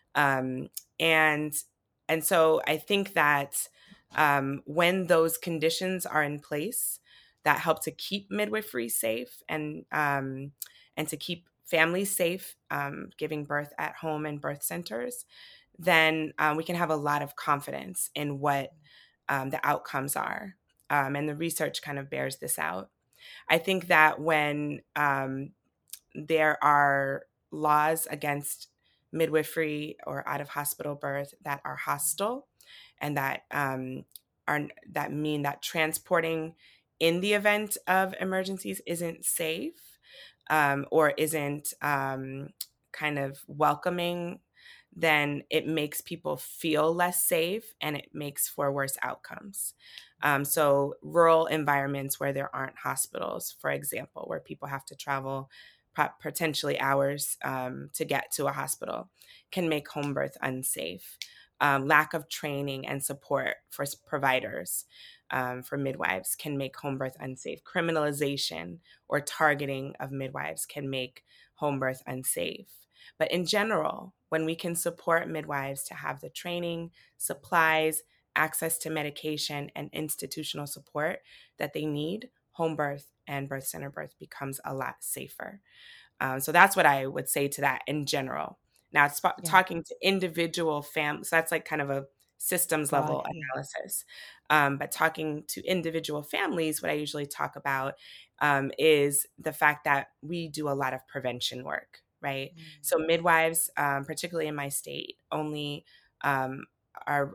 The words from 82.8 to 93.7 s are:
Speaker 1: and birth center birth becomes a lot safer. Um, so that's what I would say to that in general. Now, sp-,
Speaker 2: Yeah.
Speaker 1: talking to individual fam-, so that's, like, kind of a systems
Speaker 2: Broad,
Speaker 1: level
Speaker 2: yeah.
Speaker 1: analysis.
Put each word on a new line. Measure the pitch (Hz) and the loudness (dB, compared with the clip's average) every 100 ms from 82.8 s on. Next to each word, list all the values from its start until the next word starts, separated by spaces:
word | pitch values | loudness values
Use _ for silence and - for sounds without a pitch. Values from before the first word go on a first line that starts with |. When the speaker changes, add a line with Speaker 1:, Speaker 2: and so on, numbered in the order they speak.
| 147 143 - _ - | -2 -4 -12 _ -8
Speaker 1:
and | 139 139 | -6 -4
birth | 135 - | -6 -6
center | 160 139 | -8 -8
birth | 156 151 - | -8 -10 -12
becomes | 156 - 135 135 | -16 -10 -8 -6
a | - | -6
lot | 135 127 - | -4 -6 -6
safer. | - 135 139 - - - _ - - - - - | -8 -8 -10 -10 -12 -14 _ -20 -20 -20 -16 -4
Um, | 135 131 | -2 -2
so | 139 | 4
that's | 170 190 190 | 8 8 8
what | 156 | 6
I | 139 135 | 6 2
would | 143 139 | -4 -2
say | 147 143 | 0 0
to | 139 | 0
that | 139 127 - | 0 0 -2
in | 151 139 | -4 0
general. | 143 131 - - - _ _ _ | -2 -2 -4 -6 -10 _ _ _
Now, | 151 143 | 4 4
sp-, | - 180 - | 4 0 0
Speaker 2:
Yeah. | 170 | 4
Speaker 1:
talking | 185 185 170 | 6 6 -2
to | - - | -8 -2
individual | 190 196 180 165 165 175 165 147 | 2 4 2 0 0 0 0 0
fam-, | - 160 147 151 | -2 -2 -2 -2
so | - 165 | 0 2
that's, | 160 | 2
like, | 160 | -2
kind | - 151 | -2 -2
of | 139 | -2
a | 139 139 _ _ - | -2 -4 _ _ -8
systems | - 180 - 156 143 | -2 0 2 0 2
Speaker 2:
Broad, | 143 | 2
Speaker 1:
level | 151 139 - | 2 -2 -4
Speaker 2:
yeah. | 165 135 | -8 -6
Speaker 1:
analysis. | 139 143 | -8 -8